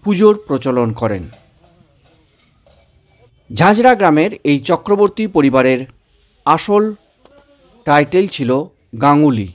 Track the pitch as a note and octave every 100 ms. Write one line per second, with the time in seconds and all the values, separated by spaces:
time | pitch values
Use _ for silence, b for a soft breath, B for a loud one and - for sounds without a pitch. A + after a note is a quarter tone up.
0 | G#3 F#3 G#3+ G#3 - C#3 B2+ B2 A#2+ A2
1 | A2+ G2+ F2+ - _ _ _ _ _ _
2 | _ _ _ _ _ _ _ _ _ _
3 | _ _ _ _ _ - F3 G#3 B3 A#3+
4 | F#3+ D3+ F3 G#3+ D3 C#3+ A#2+ D#3+ - G3+
5 | G3+ G3+ A3 F#3 C#3 C3 B2+ B2+ C3 _
6 | _ _ _ _ - D#3+ - G3+ G#3+ G#3
7 | _ _ _ _ _ _ _ _ - D3
8 | D3 F3 F#3+ - B2 B2+ D#3+ _ _ A2+
9 | C#3+ D3 D3+ A#2 F#2+